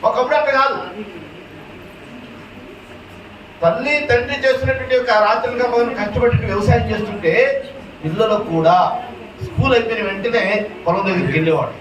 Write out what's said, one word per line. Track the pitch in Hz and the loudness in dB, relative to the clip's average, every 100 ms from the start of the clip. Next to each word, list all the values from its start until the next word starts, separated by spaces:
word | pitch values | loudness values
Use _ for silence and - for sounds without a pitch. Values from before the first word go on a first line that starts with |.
ఒకప్పుడు | 226 240 247 302 | 0 0 2 2
అట్లా | 294 | 2
కాదు. | 269 269 233 - 208 208 170 156 - - - - - - - - - - - - - - - - - - - - - - - | 2 2 0 -8 -10 -12 -14 -16 -18 -18 -18 -18 -18 -18 -20 -18 -18 -18 -18 -18 -18 -18 -20 -20 -20 -20 -20 -20 -20 -20 0
తల్లి | 165 165 254 294 294 | 2 2 0 0 2
తండ్రి | 240 240 185 262 | 2 2 0 2
చేస్తున్నటువంటి | 254 262 262 - 254 | 2 2 0 2 0
ఒక | 240 | 4
రాత్రులుగా | 214 208 226 247 240 240 | 4 4 2 0 0 0
మనం | 240 233 | 2 0
కష్టపడి | 214 208 240 240 240 208 | -2 -4 2 2 2 0
వ్యవసాయం | 196 208 233 233 | 0 4 4 4
చేస్తుంటే | 208 208 185 165 - 554 - - - - - | -4 -4 -2 0 4 2 2 -6 -14 -16 -10
పిల్లలు | 156 180 220 214 | -8 0 2 2
కూడా | - 160 160 180 - - - - - - | 0 2 4 6 4 -2 -8 -14 -16 -12
స్కూల్ | - - 262 | -8 0 2
అయిపోయిన | 247 226 226 202 | 4 2 -2 -2
వెంటనే | 196 240 233 190 208 - - - | -2 0 0 2 0 -2 -6 -2
పొలం | 180 190 | 0 0
దగ్గరికి | 180 139 156 | 0 0 2
వెళ్ళేవాడు | 160 156 156 - | 2 2 0 -6